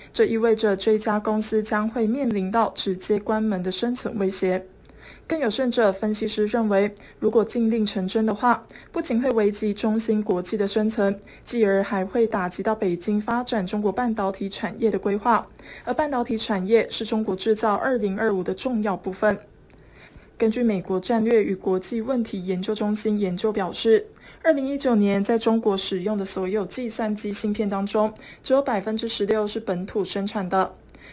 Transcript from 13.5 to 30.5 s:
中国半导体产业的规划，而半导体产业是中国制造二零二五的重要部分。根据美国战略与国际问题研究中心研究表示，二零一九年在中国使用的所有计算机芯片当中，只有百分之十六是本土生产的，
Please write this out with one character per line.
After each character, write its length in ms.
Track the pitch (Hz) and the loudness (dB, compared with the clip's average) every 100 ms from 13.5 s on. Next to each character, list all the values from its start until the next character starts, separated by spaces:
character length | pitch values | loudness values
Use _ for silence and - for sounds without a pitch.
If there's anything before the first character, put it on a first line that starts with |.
| 233 180 | -2 -2
中 140 | 208 | -2
国 100 | 208 | 0
半 200 | 190 247 | 0 -2
导 200 | 220 196 | 0 -2
体 160 | 190 196 | -4 -6
产 260 | - 175 - | -6 -6 0
业 100 | 220 | 0
的 80 | 190 | 0
规 180 | 208 208 | -2 0
划， 300 | 247 214 - - - - | 2 2 0 -18 -20 -12
而 80 | - | -4
半 160 | 247 302 | -2 0
导 140 | 254 | 0
体 120 | 240 220 | -2 -2
产 300 | - 196 185 | -2 -2 4
业 220 | 226 - | 4 4
是 140 | - | -4
中 180 | 214 220 | -2 -2
国 140 | 214 190 | -2 -2
制 180 | 226 | 0
造 200 | 214 220 | 2 2
二 220 | 202 269 247 | 0 0 0
零 220 | 202 190 | -2 0
二 160 | 220 | 0
五 80 | 190 | 0
的 120 | 180 | -2
重 280 | 185 254 233 | -4 -2 -2
要 140 | 208 180 | -2 -2
部 160 | 185 | -6
分。 260 | 180 214 - - - - - - - - - - - | 0 0 0 -6 -20 -20 -20 -20 -20 -20 -20 -14 0
根 140 | 220 | 0
据 140 | 233 | 2
美 180 | 233 196 | 2 0
国 160 | - 185 | -2 -4
战 260 | 185 226 | 0 0
略 200 | 220 226 | 4 4
与 100 | 202 | 2
国 240 | 190 196 185 | -2 0 -2
际 220 | - 233 | -2 -4
问 220 | 226 254 | -2 -2
题 200 | 220 196 | -2 -4
研 160 | 180 180 | -4 -4
究 140 | 202 | -2
中 180 | 214 208 | -2 -2
心 240 | 214 220 208 | 0 0 0
研 180 | 190 175 | 0 0
究 160 | 214 | -2
表 200 | 208 180 | -2 -4
示， 360 | - 226 220 - - - - | 0 4 4 2 -16 -20 -2
二 100 | 330 | 2
零 140 | 285 269 | 2 0
一 100 | 277 | -2
九 200 | 262 220 | 2 4
年 260 | 202 196 | 4 2
在 160 | 202 226 | 2 2
中 220 | 226 226 | 2 2
国 160 | 220 190 | 2 0
使 260 | - 185 | -2 -2
用 160 | 196 208 | -2 -2
的 60 | |
所 240 | 196 190 185 | -2 -4 -2
有 180 | 214 175 | -2 -4
计 220 | - 240 | -6 -6
算 260 | 220 214 | -4 -4
机 180 | 208 208 | -2 -4
芯 200 | 202 214 | -2 -2
片 180 | 208 208 | -2 -2
当 160 | 196 202 | -2 -2
中， 260 | 220 214 214 - - | 0 0 -2 -20 -10
只 100 | - | 2
有 80 | 269 | 2
百 200 | 277 208 | 4 0
分 160 | 220 220 | -2 -4
之 120 | 226 | -2
十 160 | - | -2
六 220 | 202 220 208 | 0 2 0
是 140 | 214 | -4
本 260 | 208 180 185 | -4 -4 -4
土 180 | 208 | -4
生 220 | 180 196 196 | -2 -2 -4
产 200 | 208 | -4
的， 260 | 180 | 0